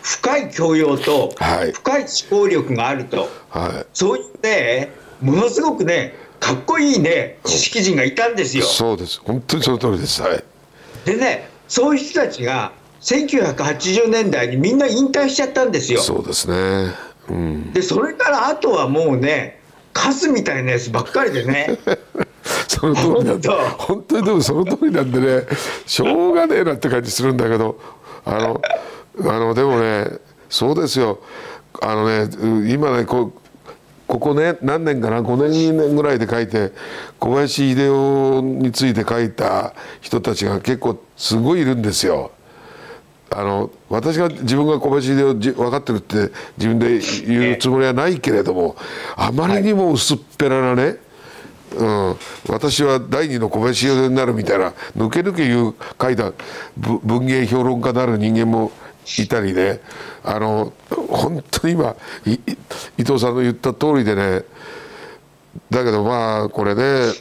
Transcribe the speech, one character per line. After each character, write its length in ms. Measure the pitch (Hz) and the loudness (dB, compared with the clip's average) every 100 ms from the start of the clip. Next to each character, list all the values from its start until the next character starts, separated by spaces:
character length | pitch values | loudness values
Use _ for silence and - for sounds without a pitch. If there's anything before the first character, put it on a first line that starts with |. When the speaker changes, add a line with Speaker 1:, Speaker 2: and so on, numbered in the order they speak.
| - | -6
Speaker 1:
深 320 | - - 294 | -4 -2 -2
い 120 | - | -2
教 260 | - 165 160 | -2 2 4
養 200 | 156 139 | 2 2
と、 380 | - 147 - - | 2 2 0 -2
Speaker 2:
は 280 | - - | -2 0
い。 80 | - | -2
Speaker 1:
深 260 | - - 277 | -2 -2 -2
い 20 | |
思 60 | 269 - - 202 | -2 -6 0 2
考 60 | 202 | 4
力 260 | 170 127 | 2 0
が 140 | 120 120 | -2 -2
あ 60 | |
る 120 | 139 120 | -2 -4
と。 220 | - 85 - - | -4 -6 -8 -10
Speaker 2:
は 300 | 85 87 73 | -6 -4 -6
い。 40 | - | -10
Speaker 1:
そ 220 | - 185 | -2 0
う 40 | 247 | 0
い 20 | |
う 40 | - - | -4 -6
ね、 520 | 220 208 120 123 285 - - - | -2 0 2 0 -2 -10 -20 -4
も 120 | 131 | 0
の 160 | 156 233 | 2 2
す 120 | 240 | 2
ご 140 | 311 - | 0 0
く 80 | |
ね、 300 | 165 170 95 - - - | 0 0 -2 -10 -20 -8
か 140 | - | -4
っ 40 | 135 | -4
こ 140 | - 320 | 0 2
い 180 | 294 240 | 4 4
い 20 | |
ね、 380 | 156 165 120 - | 2 2 -2 -8
知 140 | - - | -4 -2
識 240 | - 233 | 0 0
人 140 | 196 151 | 2 2
が 80 | |
い 100 | 131 | 0
た 140 | - 233 | 0 0
ん 80 | 226 | 0
で 80 | |
す 120 | 143 131 | -2 0
よ。 80 | |
Speaker 2:
う 40 | 110 | 0
ん。 20 | |
そ 240 | - 113 | 0 0
う 20 | 101 | -2
で 80 | 87 | -4
す。 140 | - | -10
本 180 | - 123 | -4 -6
当 120 | 120 151 | -2 -2
に 80 | |
そ 80 | 127 | 0
の 60 | 123 | 0
通 120 | 123 | 0
り 60 | 95 | -2
で 80 | - | -2
す。 160 | - | -2
は 100 | 92 | 0
い。 120 | 80 - - - - - - | -2 -4 -20 -20 -20 -20 -10
Speaker 1:
で 120 | - 220 | -4 0
ね、 320 | 254 110 - - - | 0 0 -6 -20 -6
そ 220 | - 269 | 0 2
う 80 | 294 | 2
い 40 | |
う 40 | |
人 160 | 277 320 | 0 -2
た 80 | 269 | -2
ち 160 | - | -2
が、 260 | 120 131 104 - - - | -4 -2 -4 -10 -20 -12
千 260 | - 262 294 | -2 0 2
九 140 | 277 | 0
百 220 | 175 131 | 0 0
八 320 | 147 143 185 | -4 -2 0
十 120 | 190 226 | 2 4
年 220 | 226 208 | 2 2
代 180 | 143 123 | 0 0
に 80 | 127 | 0
み 160 | 170 | 2
ん 60 | 262 | 2
な 80 | 277 | 2
引 220 | 220 269 | 2 0
退 200 | 277 277 | 2 0
し 80 | 269 | 0
ち 60 | |
ゃ 40 | 262 | -2
っ 60 | |
た 120 | 269 | 2
ん 80 | 247 | 0
で 80 | 165 | 0
す 120 | 131 | 0
よ。 80 | 117 | 0
Speaker 2:
そ 180 | - - | 0 -2
う 60 | |
で 80 | 90 | -2
す 160 | 90 - | -4 -2
ね。 440 | 90 95 95 95 90 - - - | 0 2 0 -2 -4 -14 -20 -8
う 40 | |
ん。 380 | 92 82 78 78 | -4 -2 -4 -4
Speaker 1:
で、 100 | - | -2
そ 180 | 185 170 | 0 0
れ 120 | 285 | -2
か 160 | - 508 | 0 0
ら 180 | 277 247 | 2 0
あ 60 | |
と 160 | 302 - | 0 0
は 180 | 190 131 | 0 0
も 240 | 143 165 | 0 2
う 40 | 131 | 2
ね、 440 | 139 151 - - - - - | 0 0 -4 -12 -20 -20 -10
カ 200 | - - | -4 -2
ス 160 | 269 330 | 0 2
み 160 | 247 | 2
た 140 | - 135 | 0 -2
い 60 | |
な 80 | 127 | 0
や 80 | 120 | -2
つ 100 | 120 | -2
ば 120 | 117 | -4
っ 40 | 120 | -2
か 180 | - | 0
り 80 | 254 | 0
で 120 | 131 | 0
ね。 340 | 120 139 147 - - - - - | 0 0 0 -2 -2 -4 -4 -8
Speaker 2:
<laughs> 440 | - - - - - | -8 -8 -6 -6 -4
そ 180 | - 151 | -2 0
の 80 | |
通 80 | 139 | 2
り 220 | 165 - | 4 2
な 80 | - | 2
ん 60 | - | 0
だ。 120 | - | 0
Speaker 1:
本 160 | - 127 - | 0 -2 -4
当。 40 | - | -4
Speaker 2:
本 100 | 202 - | -4 0
当 120 | 302 | 0
に 40 | |
で 80 | 196 | 2
も 80 | 202 | 2
そ 140 | 120 | 2
の 100 | 143 | 0
通 140 | 185 - | 0 2
り 80 | 320 | 2
な 100 | 170 | 2
ん 80 | 131 | 0
で 100 | 127 | 2
ね、 260 | 131 131 127 143 - - - | 2 2 0 -6 -6 -10 -6
し 140 | - | 0
ょ 320 | 127 311 349 | 2 2 4
う 20 | |
が 120 | 339 330 | 4 2
ね 100 | - | 2
え 80 | |
な 100 | 175 | 2
っ 20 | 139 | 0
て 120 | 151 | 0
感 140 | 123 | 0
じ 80 | 120 | -2
す 120 | - | -2
る 100 | 131 | 0
ん 40 | 127 | 2
だ 120 | 117 | 2
け 100 | 113 | 2
ど、 200 | 110 - - - - - | 0 -4 -12 -20 -20 -14
あ 100 | - 107 | -4 -2
の、 220 | 110 - - 698 - - - - | 0 -2 -2 -4 -6 -18 -20 -4
あ 180 | 180 110 | -2 0
の、 160 | 113 | 0
で 80 | 113 | 2
も 160 | 139 123 | 2 4
ね、 260 | 113 107 101 - - - - | 2 0 -2 -6 -16 -20 -8
そ 220 | - 117 | -2 2
う 20 | |
で 140 | 156 156 | 2 0
す 100 | 135 | 2
よ。 220 | 117 98 - - - - - - | 0 0 -8 -18 -16 -18 -20 -8
あ 140 | 110 | -2
の 140 | 107 110 | 0 2
ね、 200 | 110 107 92 110 113 | 2 0 -2 0 2
う-、 40 | 104 | 2
今 280 | 135 147 123 | 2 2 0
ね、 80 | |
こ 280 | 113 123 110 | 0 0 -2
う、 60 | - - - - - _ - - | -6 -20 -20 -20 -20 _ -20 -6
こ 100 | 123 | -2
こ 160 | 147 | 0
ね、 220 | 143 165 170 | 2 2 0
何 220 | 131 156 | 0 0
年 160 | 160 139 | 0 0
か 100 | 113 | 0
な、 120 | 117 | 0
五 140 | 113 123 | 0 2
年、 140 | 147 | 2
二 220 | 156 160 | 4 2
年 240 | 160 151 147 | 2 2 2
ぐ 60 | |
ら 120 | 147 | 2
い 40 | 131 | 2
で 100 | 110 | 0
書 120 | 117 | 0
い 80 | 113 | 0
て、 240 | 110 98 - - - - - | 0 -2 -4 -16 -14 -16 -6
小 160 | 117 | 0
林 400 | 127 143 139 139 | 2 0 2 2
秀 180 | 127 139 | 4 4
夫 480 | 139 139 139 135 135 | 4 4 4 4 2
に 320 | 131 131 131 | 0 0 0
つ 140 | 120 131 | 2 2
い 80 | |
て 100 | 110 107 | 2 0
書 120 | 117 | 0
い 100 | 117 | -2
た 440 | - 101 95 95 - - - | 0 0 0 -2 -8 -18 -16
人 200 | - 120 | -4 -2
た 140 | 101 | -2
ち 100 | 107 | -2
が 160 | 101 98 | -2 -2
結 180 | 98 127 | -2 -2
構 200 | 113 - - - | 0 -4 -8 -10
す 200 | - 113 | -2 0
ご 200 | 120 180 | 2 2
い 40 | |
い 40 | |
る 100 | 139 | 2
ん 80 | 127 | 2
で 100 | 107 | 0
す 140 | 92 95 | 0 0
よ。 260 | 78 65 - - - - - - - - _ - | 0 -2 -12 -20 -20 -20 -20 -20 -20 -20 _ -8
あ 120 | 95 | -4
の、 280 | 101 101 107 - - | 0 0 -2 -8 -4
私 300 | 107 139 160 | -2 0 0
が 100 | 175 | 0
自 280 | 151 120 131 | -2 0 2
分 100 | 147 | 2
が 120 | 151 | 2
小 120 | 143 | 2
林 180 | 139 131 | 0 2
秀 200 | 139 139 | 2 4
夫 60 | 123 | 2
じ-、 120 | 113 | 0
分 180 | 127 123 | 0 0
か 80 | 135 | -2
っ 40 | |
て 100 | 139 | -2
る 60 | 110 | -4
っ 20 | |
て 300 | - 107 98 - - - | -2 -2 -2 -4 -16 -4
自 120 | 110 | 0
分 100 | 113 | 2
で 220 | 117 120 - 101 101 | 2 2 0 -6 0
言 280 | 120 123 | 2 2
う 40 | 120 | 0
つ 100 | 131 | 0
も 120 | 131 | 2
り 60 | 131 | 2
は 60 | |
な 140 | 127 160 | 2 0
い 120 | 175 | 0
け 100 | 127 | 0
れ 120 | 110 | 0
ど 120 | 95 | 0
も、 220 | 92 85 - - - - - | 0 -2 -4 -14 -12 -12 -4
Speaker 1:
え 40 | |
え。 20 | - | -2
Speaker 2:
あ 40 | |
ま 160 | 127 165 | 0 0
り 140 | 202 | 2
に 120 | 202 | 2
も 180 | 208 185 | 2 2
薄 220 | 139 - | 2 0
っ 40 | 143 - - | -2 -4 -2
ぺ 100 | 143 | 0
ら 120 | 131 | 2
な 140 | 127 | 2
ね、 80 | 123 | 2
Speaker 1:
は 80 | 139 | 0
い。 80 | - - - - - - - - - | -2 -14 -20 -20 -20 -20 -20 -12 -2
Speaker 2:
う 60 | 113 104 98 | 0 2 0
ん、 40 | 87 - - - | -2 -8 -14 -6
私 360 | 110 147 127 | -2 -2 2
は 160 | 147 135 | 2 2
第 280 | 101 131 160 | 0 -2 0
二 120 | 127 | -2
の 80 | 110 | -2
小 120 | 107 | 0
林 280 | 117 113 127 | 0 2 2
秀 160 | 131 | 2
夫 40 | 131 | 4
に 60 | |
な 100 | 127 | 2
る 100 | 127 | 2
み 100 | 110 | 0
た 100 | 98 | 0
い 40 | 98 | 0
な、 140 | 92 - - | 0 -4 -12
ぬ 160 | - 110 | -2 0
け 120 | 156 | 0
ぬ 100 | 180 | -2
け 160 | 180 143 | 0 2
言 220 | 120 117 | 2 0
う、 40 | - - - | -2 -14 -4
書 100 | 127 | -2
い 60 | 120 | 0
た 160 | 104 - - - - - | -2 -4 -14 -14 -14 -8
ぶ-、 240 | 110 113 | -2 -2
文 240 | 110 117 131 | 0 0 2
芸 200 | 131 120 | 0 2
評 180 | 127 | 2
論 160 | 123 123 | 2 0
家 120 | 131 | 0
な 140 | 120 127 | 0 0
る 100 | 110 | 2
人 140 | 107 | 2
間 140 | 113 113 | 2 2
も 240 | 113 110 - - - - - | 2 0 -4 -20 -20 -10 -4
い 100 | 104 | -2
た 120 | 123 | 0
り 120 | 98 | 0
ね、 280 | 92 95 - - - - - | 0 0 -2 -8 -18 -18 -12
あ 160 | - 107 | -6 -2
の、 340 | 110 107 107 - - | 0 0 -2 -8 -8
本 520 | - - - - 165 - | -6 -2 -2 -2 -4 -6
当 160 | - 160 | -4 0
に 60 | |
今、 220 | 170 127 113 - - | 0 0 -4 -14 -8
い-、 80 | - | -2
い-、 40 | 110 - - - - - - | -2 -4 -10 -12 -16 -14 -4
伊 40 | |
藤 140 | 120 135 | 0 2
さ 120 | 123 | 2
ん 40 | |
の 80 | 120 | 2
言 100 | 123 | 0
っ 20 | |
た 180 | 117 135 | 0 -2
通 220 | - 151 | 0 2
り 100 | 143 | 4
で 100 | 107 | 4
ね、 300 | 101 98 92 - - - - - - - - _ _ _ - _ | 2 2 0 -4 -18 -18 -18 -18 -20 -20 -20 _ _ _ -20 _
だ 140 | 123 | 0
け 60 | 123 | 2
ど、 140 | 107 | 2
ま 400 | 104 120 113 107 | 2 0 0 0
あ、 40 | 107 | -2
こ 160 | - | -2
れ 100 | 101 | 0
ね 380 | 101 131 135 120 - | 2 2 2 0 -2